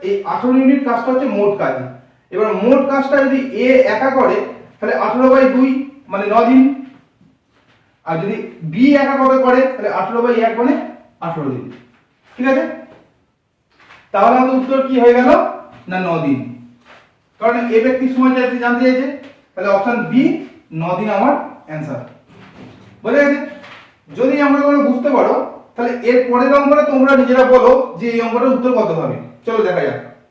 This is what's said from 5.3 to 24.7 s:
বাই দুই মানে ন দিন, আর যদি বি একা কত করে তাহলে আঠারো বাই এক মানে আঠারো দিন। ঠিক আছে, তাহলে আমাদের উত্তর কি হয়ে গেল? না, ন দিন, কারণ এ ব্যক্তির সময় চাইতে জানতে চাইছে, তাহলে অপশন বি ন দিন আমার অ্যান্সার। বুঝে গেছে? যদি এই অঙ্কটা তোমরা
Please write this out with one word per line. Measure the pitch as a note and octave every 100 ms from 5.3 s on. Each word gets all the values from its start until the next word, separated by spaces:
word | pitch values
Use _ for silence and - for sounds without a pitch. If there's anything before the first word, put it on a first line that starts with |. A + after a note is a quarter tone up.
বাই | C4 C4 B3+
দুই | C4 C4 - - -
মানে | G3+ G3+
ন | A3 A3+
দিন, | C4 C4+ C#4 - - _ _ _ _ _ _ _ _ _ _ -
আর | E3
যদি | G3 - - - D#3+
বি | E3+ C4+ C#4+
একা | C#4 C#4
কত | C4 C4 B3+
করে | B3+ C4
তাহলে | - G#3 F3+
আঠারো | - A#3+
বাই | A#3+ A3+ -
এক | A3+
মানে | B3+ - - - _ _ E3+
আঠারো | D#3+ C#3
দিন। | B2 - - _ _ _ _ _ -
ঠিক | B3+
আছে, | C4 - - - - _ _ _ _ _ _ _ _ _ - _
তাহলে | G3 A3+ B3+
আমাদের | C4 C4
উত্তর | - C4+ C4
কি | B3+
হয়ে | A#3+ A#3+
গেল? | B3+ - - - - - -
না, | F#3 F3+
ন | E3
দিন, | D3 B2+ A#2 - - _ _ - _ _ _ _
কারণ | A3+ B3 A#3+
এ | A3+
ব্যক্তির | B3+ C4 C4
সময় | B3+ B3+ B3+
চাইতে | B3+ B3
জানতে | A#3+ A#3+ B3+
চাইছে, | B3+ C#4 - - - _
তাহলে | - G3 G3
অপশন | G3 A3+ E3+
বি | B3 D#4+ - - - _ D#3+
ন | E3 F3+
দিন | G#3+ G3
আমার | B3+ D4 - - -
অ্যান্সার। | D3+ C3 A#2 A#2+ - _ - - - - - - -
বুঝে | G#3+ C4+
গেছে? | C#4+ C#4+ A#3+ - - - - _ _ -
যদি | C4 C#4+
এই | C#4+
অঙ্কটা | C#4
তোমরা | C#4+